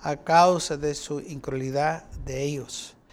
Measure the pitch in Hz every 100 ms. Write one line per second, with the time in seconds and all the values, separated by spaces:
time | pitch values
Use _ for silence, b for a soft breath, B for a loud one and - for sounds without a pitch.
0 | 151 143 - 165 180 175 - 143 147 143
1 | - 147 - 139 143 135 131 139 151 165
2 | - - 139 131 143 143 113 - - -
3 | _